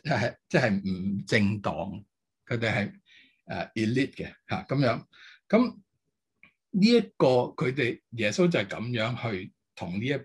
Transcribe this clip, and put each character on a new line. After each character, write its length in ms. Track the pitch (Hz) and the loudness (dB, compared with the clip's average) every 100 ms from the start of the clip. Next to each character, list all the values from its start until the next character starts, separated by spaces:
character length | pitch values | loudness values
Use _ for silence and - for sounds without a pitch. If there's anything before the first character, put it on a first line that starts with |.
係， 320 | 156 131 - - _ | -4 0 -2 -6 _
即 80 | 170 | 0
係 240 | 123 98 | 2 0
唔 440 | 98 92 92 101 - | -2 -4 -4 -4 0
正 360 | 120 101 107 | 2 2 0
當， 440 | 104 78 82 95 - _ _ _ - | -4 -4 -8 -10 -16 _ _ _ -8
佢 120 | 120 | -4
哋 140 | 110 | -2
係， 200 | 107 101 - _ - _ _ _ | -2 -4 -8 _ -20 _ _ _
誒， 280 | 98 82 | -8 -8
elite 400 | - 110 127 135 | -2 -2 0 -2
嘅， 200 | - 82 - _ | -6 -14 -14 _
嚇， 160 | 101 - | -8 -4
咁 180 | 139 139 | 0 0
樣。 200 | - - _ - - _ | 0 -8 _ -20 -20 _
咁 300 | 214 247 - _ _ _ _ _ _ _ _ _ | 2 2 -4 _ _ _ _ _ _ _ _ _
呢 160 | 196 208 | 2 6
一 140 | 240 - _ | 6 4 _
個， 100 | 143 127 123 - | 4 4 2 -2
佢 180 | 127 | -4
哋， 280 | 135 120 - _ | 0 -2 -4 _
耶 200 | 120 107 | -4 -2
穌 160 | 104 175 | 2 2
就 120 | 165 | 2
係 80 | 101 | -2
咁 220 | - 117 | -6 -4
樣 420 | 120 110 120 120 | -2 -2 -2 -4
去 220 | 95 92 _ _ - | -6 -8 _ _ -12
同 240 | 87 92 | -8 -6
呢 60 | 123 | -4
一 120 | 139 | -4